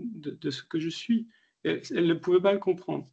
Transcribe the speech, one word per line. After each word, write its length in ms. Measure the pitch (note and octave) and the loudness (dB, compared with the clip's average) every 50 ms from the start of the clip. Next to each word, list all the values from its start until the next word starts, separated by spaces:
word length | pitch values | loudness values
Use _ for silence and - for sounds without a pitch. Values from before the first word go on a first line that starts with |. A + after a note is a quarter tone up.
| F#3 A#3+ A3 E3 | -8 -8 -10 -10
de, 140 | D3+ D3 - | -10 -10 -10
de 180 | - - D3+ | -6 -6 -6
ce 120 | C3 - - | -6 -6 -8
que 180 | _ - E3 | _ -4 -4
je 80 | D#3 E3 | -4 -4
suis. » 400 | E3 - - - A#3 A3+ - - _ _ _ _ _ _ - | -6 -6 -2 0 0 0 0 -4 _ _ _ _ _ _ -4
Et 60 | D#3+ | -2
elle, 120 | - F#3 - - | -2 -2 -4 -4
elle 160 | C4+ G3 E3+ | 0 2 4
ne 80 | E3+ E3 | 4 2
pouvait 260 | D#3+ - F3+ F3+ F#3 | 2 2 4 4 4
pas 120 | F3+ G3 G3+ | 6 4 2
le 60 | G3+ | 2
comprendre, 460 | G3+ F#3+ F3+ F3 - - D3+ - - - | 2 0 0 0 -2 -6 -6 -6 -6 -10